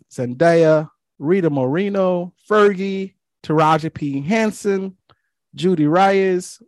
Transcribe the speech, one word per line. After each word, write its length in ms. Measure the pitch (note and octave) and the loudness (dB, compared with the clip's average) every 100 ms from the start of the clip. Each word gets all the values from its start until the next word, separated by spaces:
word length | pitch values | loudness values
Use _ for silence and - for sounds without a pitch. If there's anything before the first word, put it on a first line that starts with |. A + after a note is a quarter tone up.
| _ | _
Zendaya, 800 | - B2 B2+ E3+ E3+ D#3+ D#3 D#3 _ _ - | -10 -6 0 2 4 4 2 -2 _ _ -8
Rita 300 | C#3+ G3 E3 | -2 0 0
Moreno, 840 | C#3 B2+ D#3+ G3+ G3 F#3 F3+ F3 _ - | 0 -2 -2 -2 -2 -2 -2 -6 _ -2
Fergie, 680 | G#3+ G3+ F#3 G3 F#3+ F#3+ _ _ _ | 4 4 2 -4 -6 -8 _ _ _
Taraji 500 | - D#3 D#3 D#3+ D#3 | -2 2 2 2 -2
P. 260 | - D3 C#3 | -6 -6 -6
Henson, 760 | C#3+ A3+ A3 G#3+ G3+ G3 F#3+ F#3 _ _ _ _ _ C3+ | -2 -2 -2 -4 -4 -4 -6 -14 _ _ _ _ _ -4
Judy 300 | F3 E3+ D3 | -2 0 2
Reyes, 760 | F3 G3 G3 F#3+ F3+ - - | 4 4 2 0 -2 -6 -18